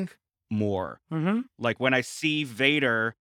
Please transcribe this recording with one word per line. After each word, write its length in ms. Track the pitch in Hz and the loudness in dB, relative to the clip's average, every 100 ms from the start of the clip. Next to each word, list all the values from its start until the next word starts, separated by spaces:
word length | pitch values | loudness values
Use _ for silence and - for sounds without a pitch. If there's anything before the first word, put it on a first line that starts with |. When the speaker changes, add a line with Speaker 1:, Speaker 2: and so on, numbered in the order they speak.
Speaker 1:
Mm-hmm. 520 | 185 - _ _ - 107 | -4 -10 _ _ -4 -2
Speaker 2:
more. 420 | 104 95 82 57 - | 0 -2 -4 -10 -8
Speaker 3:
Mm-hmm. 280 | 160 170 226 - - | -4 0 -2 -4 -4
Speaker 2:
Like, 200 | 117 110 | -2 0
when 120 | 131 | 2
I 60 | 131 | 2
see 440 | - - 156 151 | 0 -4 -2 -2
Vader, 720 | 139 110 139 151 131 113 113 - | -4 0 2 4 2 2 -2 -2